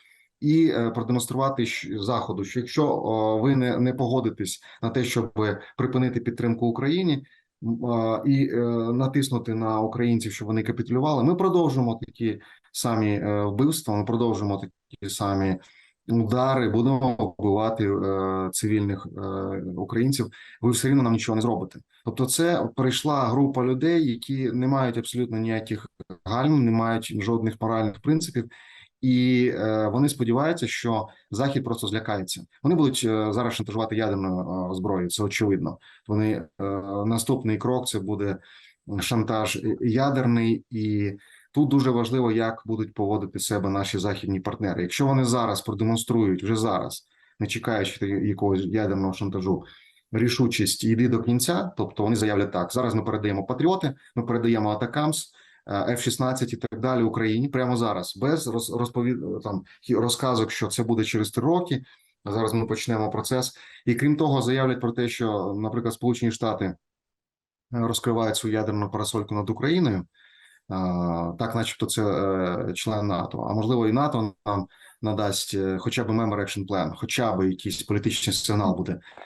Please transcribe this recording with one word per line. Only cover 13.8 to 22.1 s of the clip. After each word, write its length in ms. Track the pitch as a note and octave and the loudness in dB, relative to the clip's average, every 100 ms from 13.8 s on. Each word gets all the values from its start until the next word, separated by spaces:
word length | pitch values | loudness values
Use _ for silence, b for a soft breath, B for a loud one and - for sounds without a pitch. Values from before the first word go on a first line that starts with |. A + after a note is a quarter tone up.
| - G#2 | -2 -2
ми 100 | G2+ | 0
продовжуємо 520 | A2+ A#2 G2+ G2+ F#2+ | 0 2 0 -2 -4
такі 560 | F#2+ _ _ - F#2+ | -6 _ _ -12 -10
самі 440 | - G2 G2 F#2+ F#2 b b b _ - | -4 0 2 0 0 b b b _ -2
удари, 640 | A#2 G#2+ B2 C3 C3 A2 | 0 2 2 2 2 2
будемо 640 | A2 B2+ C3 B2+ A#2 G#2 - | 2 2 2 0 0 -4 -2
вбивати, 520 | G2+ G2+ A2+ A2 G2+ | 0 2 2 0 0
е, 580 | G2 G2 G2 F#2+ F#2+ F#2 | 0 0 0 -2 -2 -2
цивільних, 540 | - G#2+ G#2+ G2+ F#2+ - G2 | -2 0 2 0 -4 -8 -10
е, 40 | G2 F#2+ G2 F#2+ F#2 F2+ | -8 -6 -6 -6 -8 -8
українців, 520 | G2 A2+ C3 C3+ A2 B B B | -4 0 2 0 -4 B B B
ви 100 | B2 | 0
все 160 | A2+ C3+ | 2 4
рівно 160 | C#3 | 4
нам 100 | A#2+ | 4
нічого 220 | A2+ A#2 A2 | 2 2 0
не 60 | |
зробите. 380 | A#2 F#2+ F#2 - _ b | 0 0 -4 -12 _ b
Тобто 200 | A2+ | -8